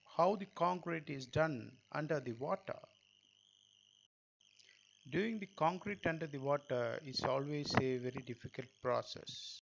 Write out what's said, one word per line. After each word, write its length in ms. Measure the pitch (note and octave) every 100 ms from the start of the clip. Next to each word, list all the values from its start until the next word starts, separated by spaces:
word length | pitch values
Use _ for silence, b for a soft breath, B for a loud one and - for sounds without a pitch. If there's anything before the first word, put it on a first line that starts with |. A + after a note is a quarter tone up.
how 320 | - - E3+ G#3
the 80 | G3
concrete 540 | - F3 F3+ E3+ E3 D3
is 180 | C#3+ B2+
done 460 | - D#3+ C3 A2 - _
under 280 | - D3+ D#3
the 120 | C3
water. 460 | A2+ C#3 F#3+ - - - _ _ G1+ G#1 G1+ G#1 G1+ G#1 _ G#1 G1+ _ _ _ _ - - B B - _ C3
Doing 280 | D#3 G#3+ A3+
the 100 | G3 -
concrete 500 | D#3+ F3+ G#3 G3+ E3+
under 200 | D#3+ D#3+
the 100 | C#3+
water 640 | C3+ C#3+ - B2 A#2 A#2+ C#3+
is 180 | C3
always 500 | - C3 C#3+ D3 D3 -
a 160 | C3 B2+
very 260 | B2 B2 -
difficult 400 | A#2+ C3 - B2 _
process. 800 | B2 A#2+ - - - C3 - -